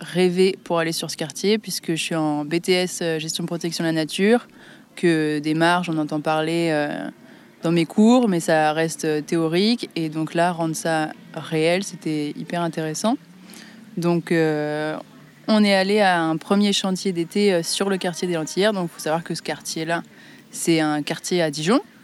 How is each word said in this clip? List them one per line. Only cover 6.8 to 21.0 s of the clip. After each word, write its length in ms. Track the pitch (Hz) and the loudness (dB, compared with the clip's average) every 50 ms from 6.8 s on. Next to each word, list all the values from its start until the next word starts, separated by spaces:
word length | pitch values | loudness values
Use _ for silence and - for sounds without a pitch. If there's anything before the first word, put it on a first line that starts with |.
| 147 147 82 82 82 - - - - - - - - - - - - | 0 -2 -4 -6 -8 -10 -12 -14 -20 -20 -20 -20 -20 -20 -20 -6 -2
dans 80 | 170 | 0
mes 140 | 170 170 165 | 2 2 0
cours, 440 | - - - 214 226 240 262 247 214 | 0 2 4 6 6 8 6 4 4
mais 120 | 185 170 | 0 0
ça 320 | 165 - 165 156 156 151 151 | 2 2 2 4 4 2 2
reste, 320 | 160 160 165 156 - - | 2 0 -2 -2 -4 -2
euh, 160 | 160 151 151 | -2 -2 -2
théorique. 680 | 147 - 170 170 165 160 160 180 202 220 247 240 - - - | -2 -2 -2 0 0 2 2 2 2 2 2 0 -2 -6 -6
Et 140 | 170 165 160 | -4 -4 -4
donc 240 | 147 156 156 151 - | -4 -4 -6 -2 0
là, 180 | 170 165 180 | 0 2 2
rendre 240 | 175 165 170 160 156 | 0 0 -2 -2 -2
ça 360 | - - 165 160 156 156 156 - - - - - | -2 -2 -2 0 0 -2 -2 -6 -12 -18 -14 -14
réel, 500 | 165 143 - 160 156 156 165 175 185 196 | -14 -8 -4 -2 2 2 2 2 0 -2
c'était 460 | - - 160 - 160 156 151 147 147 | -6 -12 -8 -6 -4 -4 -2 -4 -4
hyper 320 | 151 - 165 151 - 175 170 | -6 -8 -10 -6 -4 -4 -4
intéressant. 560 | 170 156 - 156 156 156 - - 214 247 - - - - - - - - - - - - - - - - 185 | -2 -4 -4 -4 -4 -4 -2 0 0 0 -2 -6 -16 -20 -20 -20 -20 -20 -20 -20 -20 -20 -20 -20 -12 -8 -2
Donc, 340 | 165 175 175 170 160 - 175 | 0 2 2 2 0 0 2
euh, 640 | 165 160 156 151 151 151 151 151 151 151 156 156 - - - - - - - - - - - | 2 2 2 2 0 -2 -2 -2 -2 -4 -4 -6 -8 -10 -16 -20 -20 -20 -20 -20 -14 -2 2
on 140 | 220 214 208 | 4 4 6
est 120 | 202 196 | 6 4
allé 260 | 190 190 190 208 214 | 4 4 4 4 4
à 220 | 208 190 180 170 165 | 4 4 4 4 2
un 160 | 160 160 160 | 0 0 -2
premier 340 | - - 202 202 208 202 196 | 0 0 2 4 4 2 2
chantier 400 | - - 196 185 175 - 196 180 | 0 0 -2 -2 0 -2 -2 -2
d'été, 400 | 170 170 165 - 202 208 202 190 | -2 -4 -2 0 2 4 4 4
euh, 100 | 170 165 | 2 0
sur 280 | - - - 202 196 | 0 -2 -2 0 0
le 80 | 196 185 | -2 -2
quartier 280 | - 185 170 - - | -2 -4 -4 -4 -4
des 80 | 180 175 | -2 -2
Lentillères. 380 | 165 156 - - 175 190 214 214 | -2 -2 -4 -2 2 2 2 2
Donc, 180 | 196 180 165 | 0 -4 -4
faut 100 | - - | -6 -6
savoir 220 | - 160 151 170 170 | -4 -2 -2 -2 -2
que 120 | - 170 | -4 -8
ce 80 | 156 - | -8 -6
quartier-là, 600 | - 151 - - - - 165 160 160 170 170 - - - - - - - - - - | -8 -8 -8 -8 -8 -6 -6 -4 -2 -4 -4 -4 -10 -18 -20 -20 -20 -20 -20 -20 -18
c'est 300 | - - - - 165 160 | -12 -6 0 0 2 2
un 220 | 156 151 151 151 | 2 0 0 -2